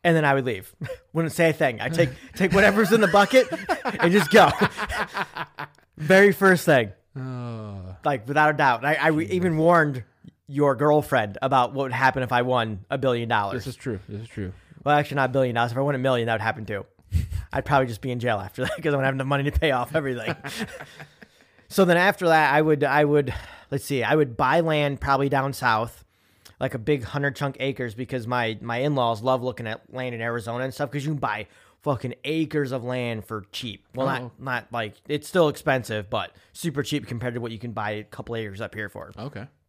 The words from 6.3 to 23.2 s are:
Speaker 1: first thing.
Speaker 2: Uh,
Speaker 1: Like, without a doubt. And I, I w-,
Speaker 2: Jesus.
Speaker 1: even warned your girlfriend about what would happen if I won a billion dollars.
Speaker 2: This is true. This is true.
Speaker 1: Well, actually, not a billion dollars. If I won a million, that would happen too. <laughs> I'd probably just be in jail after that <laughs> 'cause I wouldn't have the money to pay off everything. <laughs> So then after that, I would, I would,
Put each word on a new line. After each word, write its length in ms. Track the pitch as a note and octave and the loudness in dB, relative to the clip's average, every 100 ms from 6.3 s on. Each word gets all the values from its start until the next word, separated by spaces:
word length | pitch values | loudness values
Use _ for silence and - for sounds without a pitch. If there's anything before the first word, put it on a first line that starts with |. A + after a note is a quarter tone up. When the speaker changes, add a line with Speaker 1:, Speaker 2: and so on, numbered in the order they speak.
Speaker 1:
first 320 | - G3 F3+ - | 6 4 4 4
thing. 280 | C#3 G#2+ - _ | 4 2 -8 _
Speaker 2:
Uh, 800 | C#3 C3 B2+ A#2+ A2+ G#2+ G2 F#2 F#2+ D3+ | -12 -10 -8 -8 -10 -10 -12 -12 -6 -4
Speaker 1:
Like, 200 | C3+ A2+ | -4 -2
without 240 | D3 D3+ | 2 2
a 20 | |
doubt. 260 | D3+ C#3 A#2 | 4 2 2
And 80 | C3+ | 0
I, 60 | |
I 120 | D3+ D#3 | 2 2
w-, 180 | D#3 E3 | 0 -2
Speaker 2:
Jesus. 80 | F3+ | 0
Speaker 1:
even 220 | F3+ D#3 | 0 4
warned 480 | D#3+ F3 D3+ C3 - _ - _ - | 6 6 4 -2 -10 _ -20 _ -8
your 280 | C#3+ C#3+ A#2+ | 2 2 4
girlfriend 640 | D3 D3+ - C3 G#2 G2 | 4 4 4 0 0 -4
about 320 | C#3 C3+ B2 | 0 2 2
what 100 | C3+ | -2
would 80 | C3+ | -4
happen 320 | A#2+ C3 C3 | 2 0 0
if 80 | B2 | -2
I 100 | B2 | 0
won 420 | B2 B2+ A2 G2+ - | 0 0 -2 -6 -8
a 80 | C#3 | -2
billion 300 | C3+ A#2+ A#2 | 0 -2 0
dollars. 380 | A2+ G2+ A#2+ A#2+ | -2 -2 -6 -10
Speaker 2:
This 20 | |
is 80 | - | -10
true. 240 | C3+ G2 - | -8 -10 -10
This 140 | G#2 | -14
is 80 | A#2 | -12
true. 240 | - F#2 - _ - C#3 | -10 -10 -12 _ -8 2
Speaker 1:
Well, 120 | D3 | 2
actually, 180 | C#3+ C#3+ | 2 -2
not 140 | B2+ | 0
a 40 | |
billion 200 | C3+ B2+ A#2 | 2 0 0
dollars. 180 | A#2+ | -2
If 40 | A#2+ | 0
I 40 | |
won 120 | C#3+ | -2
a 40 | C3+ | 0
million, 280 | C3 B2 A#2 | 0 0 0
that 60 | A2+ | -2
would 60 | |
happen 240 | A2 A2 G#2+ | -2 -4 -8
too. 200 | G2+ - _ _ | -10 -10 _ _
<laughs> 400 | - - - - | -4 -2 -8 -6
I'd 120 | C#3 - | -6 2
probably 220 | C#3+ C3 | 2 2
just 120 | G#2+ | -4
be 120 | C3+ | -6
in 80 | A#2+ | -4
jail 160 | A#2+ G#2 | -2 -2
after 260 | - - | -6 -6
that 80 | B2+ | -6
<laughs> 100 | F3 | -4
'cause 120 | D#3 | -2
I 20 | C#3+ | 0
wouldn't 100 | C3+ | 0
have 100 | C3+ | -2
the 80 | C3+ | -2
money 180 | C#3+ | 0
to 80 | C#3+ | 0
pay 200 | - D#3+ | 0 0
off 220 | B2+ A#2+ | 0 0
everything. 400 | D#3+ C#3 A#2+ A2 D#3 | -2 -4 -6 -6 -8
<laughs> 60 | C#3 - A3 - C#3+ - C#3+ _ - _ _ _ _ | -10 -10 -10 -12 -18 -20 -20 _ -20 _ _ _ _
So 180 | - F3+ | 2 4
then 100 | E3+ | 6
after 300 | F#3 G3 F3 | 4 2 4
that, 260 | D#3+ D3 | 4 6
I 80 | D3 | 4
would, 220 | D#3 D3 | 4 2
I 200 | C#3 C#3+ D3 | 2 4 4
would, 280 | D3 | 2